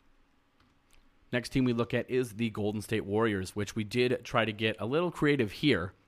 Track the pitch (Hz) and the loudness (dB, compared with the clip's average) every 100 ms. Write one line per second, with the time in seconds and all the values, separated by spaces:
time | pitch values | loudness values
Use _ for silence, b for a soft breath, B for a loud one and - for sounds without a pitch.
0 | _ _ _ _ _ _ _ _ _ - | _ _ _ _ _ _ _ _ _ -20
1 | _ _ - 123 - 135 127 117 117 123 | _ _ -4 -4 -2 0 2 2 0 -2
2 | - 127 123 101 117 104 104 104 - 110 | 0 0 0 -2 -2 -2 -2 -2 -2 -4
3 | 98 107 113 98 92 104 104 113 107 123 | 0 2 2 0 -2 -4 -4 -4 -2 0
4 | 123 123 - 120 110 104 110 - 110 151 | 2 0 0 0 0 0 0 0 -2 0
5 | 175 - 151 143 104 - 151 95 92 - | 0 0 2 4 0 2 2 2 0 -10